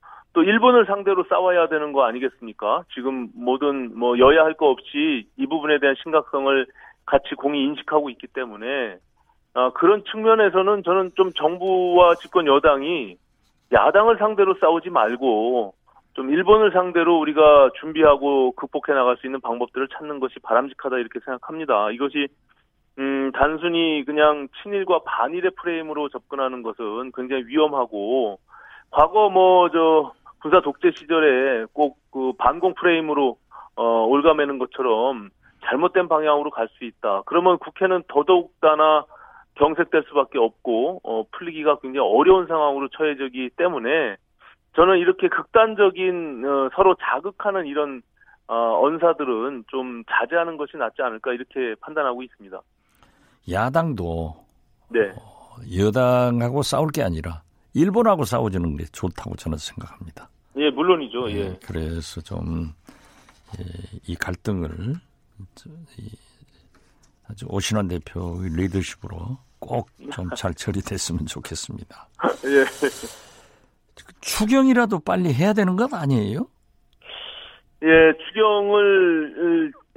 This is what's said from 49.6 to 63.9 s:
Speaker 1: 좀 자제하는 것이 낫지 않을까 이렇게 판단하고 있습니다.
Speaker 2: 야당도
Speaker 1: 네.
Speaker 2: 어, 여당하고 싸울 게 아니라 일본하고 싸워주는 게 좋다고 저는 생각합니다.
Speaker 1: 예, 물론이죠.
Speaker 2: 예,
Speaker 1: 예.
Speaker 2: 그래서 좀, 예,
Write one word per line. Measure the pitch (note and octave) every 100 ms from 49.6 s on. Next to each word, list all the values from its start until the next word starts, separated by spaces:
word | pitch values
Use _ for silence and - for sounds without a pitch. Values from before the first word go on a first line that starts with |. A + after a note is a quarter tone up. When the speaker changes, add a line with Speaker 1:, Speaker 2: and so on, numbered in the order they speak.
| A2
Speaker 1:
좀 | C3+ B2+ A#2 A2
자제하는 | - A#2 E3+ E3+ D#3
것이 | D3 D#3
낫지 | A2+ -
않을까 | B2+ A2 C3
이렇게 | B2 B2+ C3+ B2 G#2+
판단하고 | - D#3 C#3 B2
있습니다. | C3 _ G2 F#2+ _ _ _ _ _ _ _ _ -
Speaker 2:
야당도 | F#2 A#2+ D#3 E3 A2+ E2+ E2 D#2+ D#2 _ _ _ _ _
Speaker 1:
네. | A#2 G2+
Speaker 2:
어, | G2 - - - - - F2+
여당하고 | G#2 A#2 B2 B2 B2 A#2+ A#2+ C#3
싸울 | C3 C3+ D#3
게 | D3
아니라 | G2+ D#2+ E2+ D#2+ _ _ _
일본하고 | - F#3 G#3 A3+ F3+
싸워주는 | A#2 B2 A2+ F#2 E2 C#2+
게 | E2
좋다고 | - F2+ - - E2+
저는 | E2 D2+
생각합니다. | - - - - E2+ - - _ _ C3+
Speaker 1:
예, | D3
물론이죠. | C3 F3 E3+ B2+ A#2 A#2+
Speaker 2:
예, | F2
Speaker 1:
예. | F#2 F2+ -
Speaker 2:
그래서 | E2+ D#2+ E2 - -
좀, | D#2 E2 D#2+ E2 D#2+ - - _ _ _ _ _ _ F2+
예, | F2+ F2+ F#2